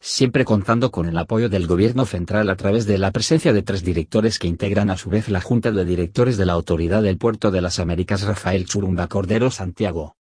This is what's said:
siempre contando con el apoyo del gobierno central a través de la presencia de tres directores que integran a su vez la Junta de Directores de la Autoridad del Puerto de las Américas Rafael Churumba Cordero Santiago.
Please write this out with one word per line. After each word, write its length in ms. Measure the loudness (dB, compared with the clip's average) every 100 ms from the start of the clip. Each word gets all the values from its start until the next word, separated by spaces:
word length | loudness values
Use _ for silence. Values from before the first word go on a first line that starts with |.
siempre 440 | -8 0 2 2
contando 460 | 2 2 2 2 2
con 180 | 0 -2
el 80 | -2
apoyo 320 | -2 0 0
del 200 | 0 2
gobierno 380 | 4 4 2 -2
central 440 | -2 -2 0 0
a 60 | 0
través 300 | 0 0 2
de 120 | 2
la 140 | 2
presencia 400 | 0 0 2 4
de 100 | 2
tres 220 | 0 -4
directores 560 | -2 -2 0 0 0 0
que 80 | -4
integran 420 | -2 -2 0 0
a 60 | -2
su 120 | -2
vez 200 | -2 0
la 120 | -4
Junta 300 | 0 0 0
de 140 | 0
Directores 520 | 0 0 -2 2 2 2
de 80 | 2
la 80 |
Autoridad 500 | 0 0 0 2 2
del 140 | 2 2
Puerto 340 | 0 0 0
de 80 | 0
las 180 | -2 -2
Américas 440 | -2 -2 -2 -2
Rafael 440 | -2 -4 -2 -2 -2
Churumba 400 | -2 -2 -2 -2
Cordero 460 | -4 -2 0 0
Santiago. 640 | -2 -8 -4 -4 -2 -8 _